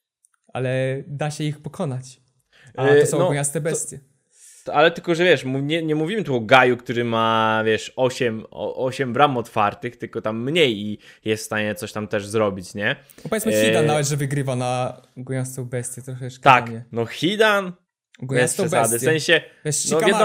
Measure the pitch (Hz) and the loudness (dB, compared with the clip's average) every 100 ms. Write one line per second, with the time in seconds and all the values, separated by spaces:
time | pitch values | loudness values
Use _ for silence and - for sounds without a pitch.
0 | _ _ _ _ _ - 127 131 131 131 | _ _ _ _ _ -6 -4 -2 -2 -4
1 | 139 143 151 147 151 147 147 - 165 127 | -8 -6 -6 -4 -4 -6 -10 -8 -6 -6
2 | 131 - _ _ _ _ - - 139 147 | -10 -20 _ _ _ _ -16 -2 4 6
3 | 147 - 143 143 147 165 156 151 - - | 6 4 2 2 -2 -4 -4 -4 -6 -12
4 | _ _ _ _ - - - 147 165 170 | _ _ _ _ -20 -16 -4 4 4 2
5 | - 165 180 147 131 135 143 165 160 151 | -2 2 4 4 2 -4 -2 -2 0 0
6 | 156 220 147 127 107 131 127 123 - 120 | 0 -2 -2 -2 4 6 6 2 -2 -4
7 | 120 113 113 113 110 110 110 107 - - | 0 0 2 2 2 2 2 0 -2 -2
8 | 131 127 123 110 - - 98 - 127 123 | -2 0 -2 -4 -10 -8 -6 -4 -4 -2
9 | 131 117 147 123 110 117 104 101 123 - | -4 2 2 2 -4 0 0 -2 -10 -10
10 | 113 117 107 110 123 170 143 104 104 104 | -10 -8 -6 -6 -2 2 2 0 -6 -10
11 | - - 107 107 - 107 107 104 107 107 | -14 -10 -4 -4 -2 -4 -2 -4 -8 -8
12 | 104 107 101 110 107 95 87 101 107 139 | -4 -4 -2 0 0 -2 -10 -6 -4 -4
13 | - - - 220 220 107 107 - - 151 | -10 -14 -6 -4 0 2 4 4 2 2
14 | 143 147 143 143 135 127 123 127 127 - | 0 -2 -2 -2 -2 -2 -2 -2 -4 -8
15 | _ - 127 131 127 - 123 123 120 - | _ -18 -8 -6 -6 -8 -8 -8 -8 -12
16 | 127 127 127 - 143 123 117 113 117 113 | -14 -12 -12 0 6 6 4 -10 -8 -6
17 | 113 - 156 208 220 202 185 180 _ _ | -4 -2 -2 2 2 2 -2 -10 _ _
18 | _ - 127 131 123 - 170 170 113 117 | _ -14 -4 0 0 0 0 2 2 2
19 | 131 160 147 160 - _ 151 143 - 151 | 2 2 4 2 2 _ -6 -4 0 2
20 | 190 214 | 4 4